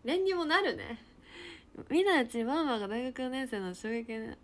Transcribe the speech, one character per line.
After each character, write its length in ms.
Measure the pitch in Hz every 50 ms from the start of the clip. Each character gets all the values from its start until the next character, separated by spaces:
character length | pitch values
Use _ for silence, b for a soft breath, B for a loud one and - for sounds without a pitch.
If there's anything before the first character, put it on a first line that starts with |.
| -
練 200 | 226 302 370 381
乳 120 | 381 370
も 100 | 349 339
な 160 | 294 320 381
る 140 | 415 320 -
ね。 240 | - - - 233 226 - - - - B B B 349 349 349 330 B B B - - - -
み 140 | 254 330 381
な 200 | 403 370 302 247
ち、 180 | 233 - 233 226
マ 200 | 233 277 320 320
マ 140 | 285 247 220
が 100 | 208 196
大 160 | 208 233 247
学 180 | 254 254 - 254
四 80 | 254
年 160 | 254 262 269 247
生 120 | - 208
の 120 | 190 180 180
衝 160 | - - 220
撃 220 | 226 233 233 233
ね。 260 | 226 226 220 226 - -